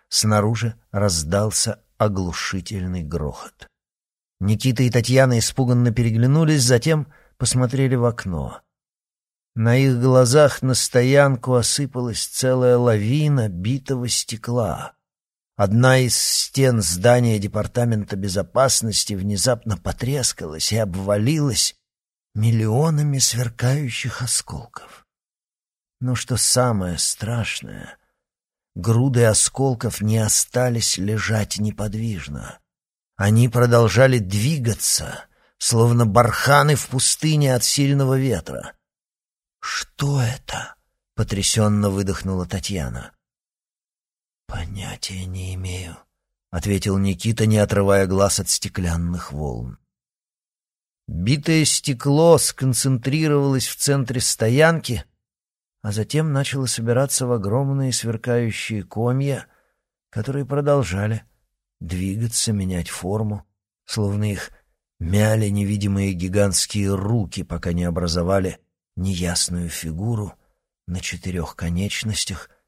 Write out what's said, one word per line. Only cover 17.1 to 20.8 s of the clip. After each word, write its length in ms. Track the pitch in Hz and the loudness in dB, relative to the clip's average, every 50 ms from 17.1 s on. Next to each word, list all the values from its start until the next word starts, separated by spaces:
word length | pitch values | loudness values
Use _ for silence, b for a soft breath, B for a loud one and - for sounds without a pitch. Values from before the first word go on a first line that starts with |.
| 123 123 120 117 110 104 | 6 6 4 2 2 0
Департамента 760 | 98 98 - 107 98 - - 120 120 120 110 104 101 - 104 | -2 -2 -4 -4 -4 -2 -2 -2 0 0 0 -2 -2 -4 -6
безопасности 960 | 95 98 98 87 101 87 - - 127 135 131 - - - 110 92 - - - 104 | -6 -4 -2 -2 -4 -4 -2 2 2 2 2 2 0 -2 -2 -2 -2 -4 -4 -4
внезапно 640 | 95 95 104 104 92 - 131 120 117 - 113 98 | -4 -4 -4 -2 0 0 0 0 0 -2 -4 -6
потрескалась 960 | 82 - 98 - - 120 123 143 139 117 - - - 92 78 76 80 - - 107 | -4 -4 -6 -6 -4 -4 -4 -2 -2 -2 -2 -4 -4 -10 -10 -6 -6 -4 -2 0
и 40 | |
обвалилась 1000 | 113 | 0